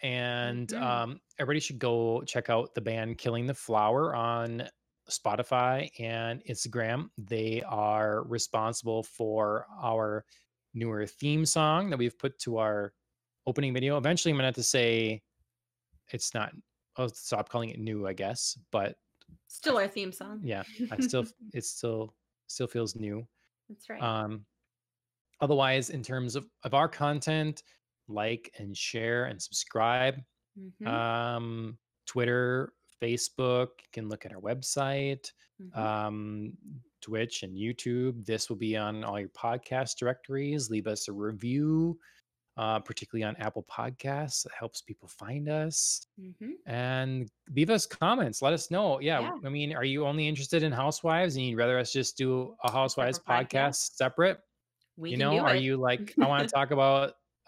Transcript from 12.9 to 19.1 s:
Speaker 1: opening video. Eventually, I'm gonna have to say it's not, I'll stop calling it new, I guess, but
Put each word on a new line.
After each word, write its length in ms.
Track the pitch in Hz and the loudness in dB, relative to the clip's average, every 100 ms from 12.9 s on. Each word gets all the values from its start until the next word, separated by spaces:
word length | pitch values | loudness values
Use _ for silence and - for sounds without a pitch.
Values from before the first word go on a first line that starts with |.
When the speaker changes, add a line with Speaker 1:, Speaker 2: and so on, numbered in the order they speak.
| - _ _ _ _ 131 | -8 _ _ _ _ -4
Speaker 1:
opening 260 | 135 139 | 0 0
video. 240 | 127 135 147 | 0 2 2
Eventually, 360 | 139 175 170 | 2 4 4
I'm 60 | 143 | 4
gonna 100 | 131 | 2
have 60 | 127 | 2
to 60 | |
say 580 | 117 131 117 113 110 110 - _ _ _ _ _ _ _ - | 2 4 4 4 2 -2 -10 _ _ _ _ _ _ _ -12
it's 220 | 123 - | -6 -4
not, 180 | 113 107 - - _ _ - | -2 -4 -6 -20 _ _ -4
I'll 120 | 120 | -4
stop 380 | - - 107 - | -4 -4 -2 -2
calling 220 | 120 113 | -2 -4
it 80 | - | -4
new, 300 | 110 104 95 | -6 -4 -4
I 40 | |
guess, 460 | 90 98 123 - - - | -2 -4 -2 -4 -6 -4
but 240 | 107 101 - _ | -2 -2 -6 _